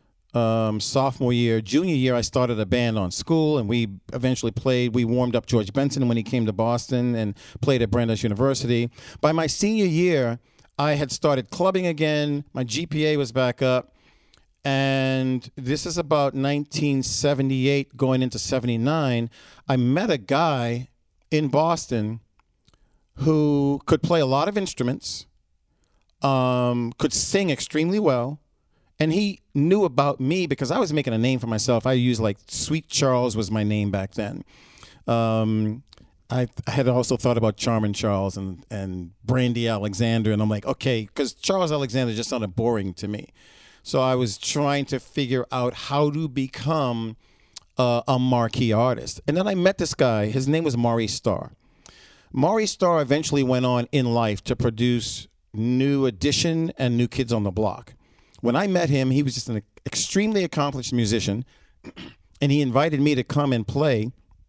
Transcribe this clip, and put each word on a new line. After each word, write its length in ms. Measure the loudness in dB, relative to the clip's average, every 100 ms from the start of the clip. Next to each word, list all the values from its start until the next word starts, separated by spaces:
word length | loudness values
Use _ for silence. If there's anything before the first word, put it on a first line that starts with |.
| _ _ _
um, 460 | 0 2 2 0 -2
sophomore 520 | -2 0 0 0 0
year. 280 | 2 2 0
Junior 340 | 0 0 0
year, 200 | 0 0
I 60 | 0
started 380 | 0 0 0 0
a 60 | 0
band 320 | 0 0 0
on 120 | -2
school, 480 | -4 0 2 2 0
and 100 | 0
we 200 | 0 -2 -6 -10
eventually 400 | -2 -2 0 -2
played. 420 | -2 0 2 2
We 100 | 0
warmed 320 | 2 2 2 0
up 100 | 2
George 260 | 0 0
Benson 360 | 0 0 0 0
when 80 | 0
he 60 |
came 200 | 0 0 0
to 60 |
Boston 640 | 0 0 -2 -2 -2 0
and 200 | 0 -2 -6 -12 -4
played 200 | 0 2
at 80 | 2
Brandeis 320 | 2 0 0
University. 640 | 0 0 0 0 0 0 0 -6 -20 -2
By 120 | 0
my 140 | 0 -2
senior 400 | 0 0 2 2
year, 520 | 2 2 2 0 -4 _ _ _ -4
I 140 | 0
had 180 | 0 -2
started 400 | -2 0 0 -2
clubbing 360 | -2 0 0 0
again. 580 | 0 0 0 0 -4 -6
My 100 | -6
G 240 | -4 -4 -4
P 180 | -2 0
A 100 | 0
was 160 | 0
back 300 | 0 0 0
up. 320 | 0 0 -2 _ _ _ _ _ _ _
And 840 | -2 0 0 0 0 0 0 -2 -6 -10
this 300 | -4 -4 -4
is 100 | -4
about 360 | 0 2 2
nineteen 680 | 0 0 -2 -4 -2 0 0
seventy-eight, 920 | -2 0 0 2 0 0 2 0 -2 -2
going 260 | 0 2
into 160 | 0 -4
seventy-nine. 920 | -4 -2 0 0 0 0 0 0 -2 -8 -20 -10 -2
I 80 | 2
met 340 | 2 2 0
a 80 | -2
guy 680 | 0 2 2 0 -2 -4 -8 _ _ _ -2
in 180 | 0 2
Boston 720 | 2 2 0 -2 -2 -2 -6 -12 _ _ _ _ _ _ _ _ -4
who 640 | 0 2 2 2 0 0 2
could 160 | 2
play 180 | 2 2
a 60 | 2
lot 200 | 2 0
of 80 | -2
instruments, 720 | -4 -2 -2 -2 -6 -12 -14 _ _ _ _ _ _ _ _ _
um, 720 | 0 2 2 2 0 0 -4 -2
could 140 | -2
sing 380 | -2 0 0 0
extremely 480 | -2 -2 -2 0 0
well, 420 | 2 0 -2 -8 _ _ _ _ _ -2
and 140 | 0
he 280 | 2 0 -4 _
knew 300 | 0 4 4
about 360 | 2 2 0 0
me 260 | -2 0 -2
because 240 | -2 -2
I 80 | 0
was 140 | 0
making 200 | 0 0
a 60 | 0
name 200 | 0 0
for 80 | -2
myself. 400 | -2 0 2 2
I 60 |
used, 280 | 2 2 0
like, 180 | -2 -4 -8
Sweet 400 | -6 -2 -4 -2
Charles 480 | 0 2 2 2 0
was 140 | -2
my 140 | 0
name 260 | 0 0 0
back 220 | -2 -4
then. 300 | -6 -6 -8 -14 -20 -20 -20 -20 -10 -2
Um, 760 | 0 2 0 0 0 -2 -4 -12 -20 -20 _ -6
I, 160 | -4 -4 -6 -4
I 40 |
had 160 | 0 2
also 280 | 2 2 0
thought 200 | 2 2
about 180 | 0 0
Charming 360 | 0 0 0
Charles 440 | -2 0 0 -2 -4
and, 280 | -8 -10 -10
and 420 | -8 -6 -8 -10 -8
Brandy 420 | -2 0 0 0 0
Alexander, 640 | 0 -2 0 2 2 2
and 100 | 2
I'm 80 | 2
like, 160 | 0 -4
"Okay," 420 | -4 -2 -2 -2
'cause 180 | -4 -4
Charles 400 | -4 -2 0 0
Alexander 400 | 0 -2 -2 -2
just 140 | -2 -4
sounded 260 | -4 -4
boring 380 | -2 0 0 -2
to 140 | -6 -8
me. 200 | -8 -12 _ -20 -20 -20 -20
So 180 | -4 0
I 120 | 2 2
was 200 | -2 -4
trying 480 | -4 -2 0 0 -2
to 140 | -6
figure 460 | -6 -4 -2 -2 -2
out 220 | -2 -2
how 360 | -4 -4 0 0
to 180 | 0 -4
become, 880 | -4 -6 -4 -2 0 0 -2 -6 -10 _ _ _ -20 -8 0
uh, 240 | 2 2 2
a 120 | 2
marquee 520 | 2 2 2 0 2
artist. 480 | 4 2 0 -6 -8 -4
And 80 | -2
then 120 | 0
I 60 |
met 240 | 2 2 2
this 160 | -2
guy. 320 | 0 2 2 0
His 200 | -2 0
name 180 | 0
was 120 | 0 0
Maurice 380 | 0 0 -2
Starr. 380 | -2 -2 -2 -4 -16 _ _ -20 -20 -20 -20 -8
Maurice 420 | 0 2 2 0
Starr 280 | 0 2 2
eventually 420 | 2 0 2 2
went 220 | 2 2
on 240 | 2 0 0
in 220 | 0 2
life 320 | 2 0 -2
to 100 | -4
produce 720 | -2 -2 0 0 0 -2 -8 -12 _ _
New 500 | -4 0 2 2 2
Edition 640 | 0 0 -2 0 0 0 -2 -2
and 220 | 0 2
New 100 | 0
Kids 240 | -2 -2
on 120 | -2
the 60 | -2
Block. 440 | -2 -2 -4 -12 -20 _ _ _ -4
When 120 | 0
I 120 | 2 2
met 240 | 0 2
him, 200 | 2 2
he 120 | 2
was 100 | 0
just 160 | -4 -4
an 140 | -6 -8 _ -8
extremely 580 | -6 -2 0 2 0
accomplished 480 | 0 0 -2 -2 -2
musician, 540 | 0 2 2 0 -4 -6 _ _ _ -20
<clears throat> 480 | -18 -20 -20 _ -2
and 100 | 2
he 80 | 2
invited 400 | 2 2 2 2
me 140 | 2
to 100 | 2
come 300 | 0 0 2
and 120 | 0 -2
play 460 | 0 2 0 -2 -8 _ _